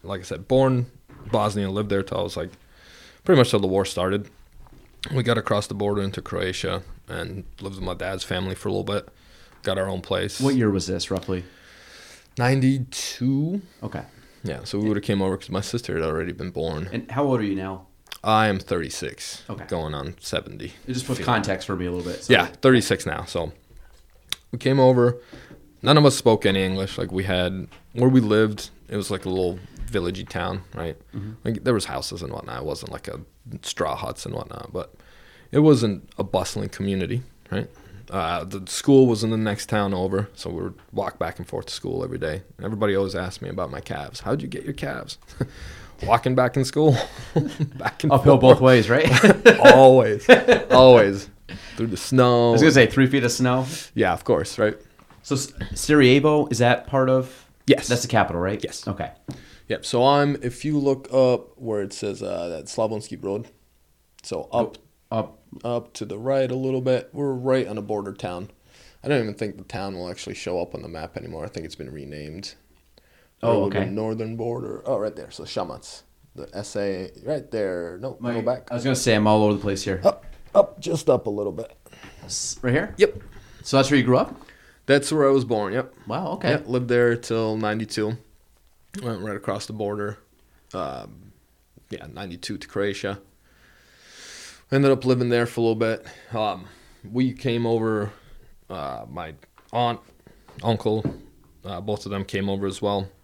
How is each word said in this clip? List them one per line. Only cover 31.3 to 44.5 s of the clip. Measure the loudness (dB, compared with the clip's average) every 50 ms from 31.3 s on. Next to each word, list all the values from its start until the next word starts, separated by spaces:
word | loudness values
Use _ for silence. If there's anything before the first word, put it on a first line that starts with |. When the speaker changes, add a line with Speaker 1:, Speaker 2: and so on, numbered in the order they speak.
| -14 -8 -6
Speaker 1:
Like, | -6 -6 -4 -2
there | 0 0
was | 0 -2
houses | -4 -8 -8 -8 -10 -10 -10
and | -10 -10 -10
whatnot. | -12 -12 -12 -12 -8
It | -8
wasn't, | -8 -8 -8 -10 -14
like, | -14 -12 -12
a | -12 -12 -12 -16 _ _ _ _ -16 -16 -12
straw | -12 -12 -6 -4 -4 -4 -4
huts | -6 -8 -10 -10 -10 -10
and | -10 -10
whatnot, | -10 -10 -12 -16 -16 -16 -12 -10
but | -10 -10 -12 -16 -20 -20 -20 -20 -20 -20 -20 -20 -20 -18 -2 2
it | 6
wasn't | 8 8 6 6 4 0 -2 -4 -10 -18 -8
a | -8 -6
bustling | -2 -2 -4 -4 -4 -6 -8 -8 -8
community, | -8 -6 -4 -4 -2 -2 -2 -4 -4 -6 -8 -10 -20 _ _ -8
right? | -6 -6 -6 -8 -14 -20 -20 -20 -20 -20 -16 -8
Uh, | -6 -4 -4 -2 -4 -6 -6
the | -8 -10 -12 -10 -10
school | -10 -4 4 6 8 8 8
was | 6 4 0 -2
in | -2
the | -2
next | -2 -2 -2 -4 -4 -6 -4
town | -2 -2 0 -2 -2
over, | -2 -2 -2 -2 -2 -4 -4 -12
so | -14 -12 -10
we | -8 -8 -8
would | -10 -10 -14 -20 _
walk | -6 -6 -6 -6 -6
back | -6 -8 -8 -8 -12
and | -14
forth | -10 -10 -10 -10
to | -10 -14
school | -10 -10 -8 -8 -6 -8
every | -8 -8
day. | -8 -6 -6 -6 -8 -12 -16 -18
And | -12 -10
everybody | -8 -4 -2 0 0 2
always | 0 0 -2 -4
asked | -6 -8 -8 -10 -12
me | -12 -10
about | -8 -8 -8 -8
my | -8 -12
calves. | -10 -10 -10 -10 -10 -12 -14 -12
"How'd | -6 -6 -6 -6
you | -6
get | -10